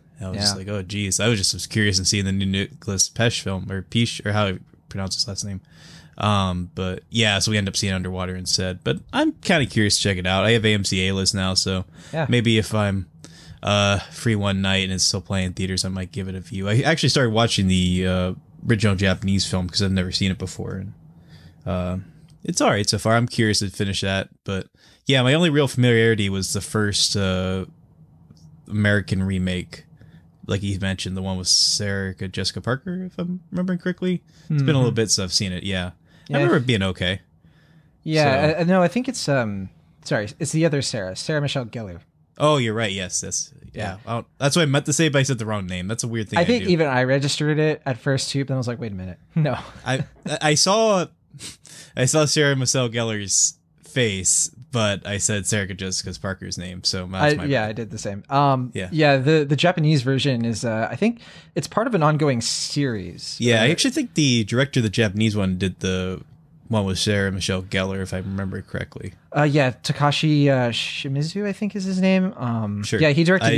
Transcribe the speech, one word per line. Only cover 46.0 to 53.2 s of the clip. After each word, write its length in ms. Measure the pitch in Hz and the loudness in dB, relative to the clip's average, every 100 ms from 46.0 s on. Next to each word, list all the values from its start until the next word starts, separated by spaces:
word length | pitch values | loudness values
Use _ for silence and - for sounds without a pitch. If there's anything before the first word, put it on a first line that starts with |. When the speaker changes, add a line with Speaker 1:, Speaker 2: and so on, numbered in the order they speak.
Speaker 1:
a 40 | 120 | -4
weird 220 | 113 104 | -6 -2
thing 100 | 170 | 0
Speaker 2:
I 40 | |
Speaker 1:
I 20 | 175 | 2
Speaker 2:
think 180 | 240 190 | 2 2
Speaker 1:
do. 40 | |
Speaker 2:
even 160 | 165 151 | 2 2
I 160 | 127 | 2
registered 560 | 127 139 139 - 151 151 | 2 2 0 0 0 2
it 220 | 151 147 - | 2 0 -4
at 120 | 117 | -4
first 300 | 147 131 - | 0 0 -2
too, 100 | 139 | -4
but 60 | 135 | -2
then 60 | 131 | -2
I 20 | |
was 100 | 120 | -4
like, 120 | 117 | -6
"Wait 120 | 117 | -8
a 40 | 95 | -8
minute, 240 | 92 90 _ | -10 -12 _
<laughs> 80 | 165 | 0
no." 220 | 147 117 - - 120 | 0 -2 -8 -10 -4
Speaker 1:
I, 180 | 131 - - - 147 | -4 -4 -10 -8 -2
I 140 | 151 151 | 2 2
saw, 500 | 185 214 226 190 160 _ _ 143 - - - - - - | 4 4 4 2 0 _ _ -20 -18 -18 -20 -20 -8 0
I 100 | 131 | 2
saw 200 | 156 147 | 4 4
Sarah 300 | 156 143 135 | 4 4 2
Michelle 340 | 127 135 120 | 2 0 0
Gellar's 680 | 117 113 107 | -2 -2 -4